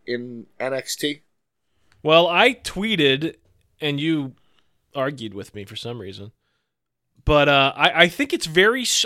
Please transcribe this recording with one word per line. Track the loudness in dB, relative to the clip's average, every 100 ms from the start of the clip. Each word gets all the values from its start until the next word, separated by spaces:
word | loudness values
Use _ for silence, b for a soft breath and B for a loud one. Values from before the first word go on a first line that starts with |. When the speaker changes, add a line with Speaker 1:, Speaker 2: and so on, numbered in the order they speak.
| -8
Speaker 1:
in | -8 -8 -14 -18 -10
N | -6
X | -6 -8 -6
T? | -6 -8 _ _ _ _ _ _ _ _
Speaker 2:
Well, | 2 4 4
I | 4 2
tweeted, | 2 -6 -6 -2 2 2 2 -2 -8 _ _ _ _
and | -6 -2
you | -2 -2 -4 -10 _ _ _ _ _ -6
argued | -4 -6 -10
with | -10 -12 -14
me | -14
for | -12
some | -12 -12
reason. | -12 -14 -18 -20 _ _ _ _ _ _ _ _ 2
But, | 4 6
uh, | 4 2 2
I, | 2 4
I | 4
think | 2 -4
it's | -4 -2
very, | 2 2 2
s-, | -2 -2